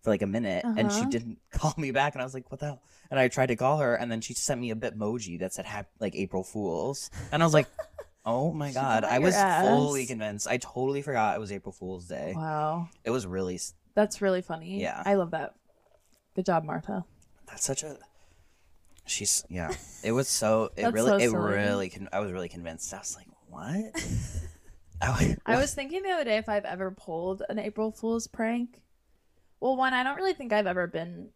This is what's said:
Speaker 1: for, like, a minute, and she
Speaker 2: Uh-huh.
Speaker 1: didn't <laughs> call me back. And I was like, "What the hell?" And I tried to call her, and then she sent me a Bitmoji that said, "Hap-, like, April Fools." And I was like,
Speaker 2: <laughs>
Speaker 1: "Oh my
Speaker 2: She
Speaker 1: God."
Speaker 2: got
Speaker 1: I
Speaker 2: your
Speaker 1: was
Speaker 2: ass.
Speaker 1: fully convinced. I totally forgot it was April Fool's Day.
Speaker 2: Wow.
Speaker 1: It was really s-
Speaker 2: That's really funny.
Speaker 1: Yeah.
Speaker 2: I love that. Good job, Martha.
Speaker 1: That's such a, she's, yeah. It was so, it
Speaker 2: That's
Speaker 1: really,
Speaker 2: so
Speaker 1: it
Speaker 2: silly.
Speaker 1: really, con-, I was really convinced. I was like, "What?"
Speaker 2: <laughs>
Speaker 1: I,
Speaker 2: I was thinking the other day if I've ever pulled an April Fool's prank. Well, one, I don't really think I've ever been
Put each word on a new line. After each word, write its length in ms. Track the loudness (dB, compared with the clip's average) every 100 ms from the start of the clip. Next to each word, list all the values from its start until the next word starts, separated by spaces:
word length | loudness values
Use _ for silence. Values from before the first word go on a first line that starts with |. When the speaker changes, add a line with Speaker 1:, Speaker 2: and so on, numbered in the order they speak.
Speaker 1:
for, 80 | 2
like, 100 | 2
a 60 | 2
minute, 360 | 0 -2 -2
and 280 | -2 0 2
she 80 | 2
Speaker 2:
Uh-huh. 80 | 0
Speaker 1:
didn't 300 | -2 -4 -12 _
<laughs> 60 |
call 220 | -2 -2 -2
me 120 | -2
back. 220 | 2 2
And 80 | 0
I 40 | -8
was 80 | -8
like, 160 | -12
"What 80 | -8
the 80 | -8
hell?" 160 | -8 _ -20 -4
And 100 | 4
I 80 | 4
tried 180 | 4 2
to 80 | 4
call 240 | 4 4
her, 160 | 4 2
and 160 | 0
then 100 | -4
she 140 | -6 -6
sent 260 | -2 -2
me 80 | -2
a 60 | -4
Bitmoji 640 | -4 -2 -2 -2 -6 -6
that 140 | -6
said, 120 | -6 -8
"Hap-, 240 | -8 -10 _
like, 140 | -4 -2
April 280 | -2 -2
Fools." 680 | -4 -4 -2 0 -2 -4 -8 -10 -2
And 100 | 4
I 40 | 8
was 60 | 8
like, 120 | 6 -4 -14 -14
Speaker 2:
<laughs> 280 | -18 _ -2
Speaker 1:
"Oh 280 | 2 2
my 140 | 0 -4
Speaker 2:
She 60 | 0
Speaker 1:
God." 260 | 2 2
Speaker 2:
got 80 | 4
Speaker 1:
I 60 | 4
Speaker 2:
your 80 | 6
Speaker 1:
was 100 | 6
Speaker 2:
ass. 280 | 6 6 6
Speaker 1:
fully 400 | 6 4 2 -2
convinced. 420 | -4 -4 -4 -2
I 100 | -2
totally 440 | -2 -2 -2 -2
forgot 340 | -2 2 2 2
it 40 |
was 120 | -2
April 220 | -8 -10
Fool's 320 | -10 -8 -8 -8
Day. 260 | -6 -6 -4
Speaker 2:
Wow. 520 | -4 -2 0 -2 -6 -8
Speaker 1:
It 60 | -2
was 160 | -2 -2
really 300 | -2 -2 -4
s- 180 | -8 -12 _ 2
Speaker 2:
That's 260 | 2 2
really 220 | 0 0
funny. 360 | -2 -10 -6 -4
Speaker 1:
Yeah. 220 | -4 -2
Speaker 2:
I 120 | 2 2
love 160 | 2
that. 240 | -2 -6 -10 _ _ _ _ _ _ _ -4
Good 100 | 2
job, 180 | 2
Martha. 420 | 0 -6 -4 -6 -6 -14 _ _ -18
Speaker 1:
That's 160 | -6 -4
such 160 | -2
a, 140 | -6 -12 -18 _ -20 _ _ _ _ -20 _ -20 -6
she's, 380 | -2 2 0 0
yeah. 240 | -4 -4 -6 -10 -6
It 80 | 0
was 160 | 2 2
so, 420 | 2 4 4 2 0
it 60 |
Speaker 2:
That's 100 | 0
Speaker 1:
really, 160 | 4 4
Speaker 2:
so 80 | 6
Speaker 1:
it 120 | 6
Speaker 2:
silly. 100 | 4
Speaker 1:
really, 480 | 2 2 2 0 -2
con-, 180 | -6 -6
I 60 | -4
was 120 | -2
really 160 | -4 -6
convinced. 440 | -8 -10 -10 -10
I 60 | -10
was 160 | -10 -12
like, 120 | -14 -20 _
"What?" 420 | -12 -6 -4 -4 -6
Speaker 2:
<laughs> 1040 | -4 -4 -4 -6 -8 -12 -20 -20 -18 -4
Speaker 1:
I, 340 | -2 2 2 2 0
Speaker 2:
I 120 | 2
was 160 | 2
thinking 300 | 0 -4 -4
the 80 | -2
other 120 | 0
day 140 | 2 0
if 100 | 2
I've 180 | -2 -2
ever 260 | -6 -6
pulled 500 | -6 -8 -6 -4 -4 -4
an 80 | -4
April 320 | -4 -4 -4
Fool's 360 | -2 -2 -2 -4
prank. 540 | -4 -2 0 -4 -8 _ _ _ _ _ _ _ _
Well, 160 | 0 2
one, 180 | 4
I 100 | 2
don't 120 | 0 0
really 180 | 0
think 200 | 0 0
I've 140 | 2 2
ever 200 | 0 -2
been 420 | -2 -6 -10 -16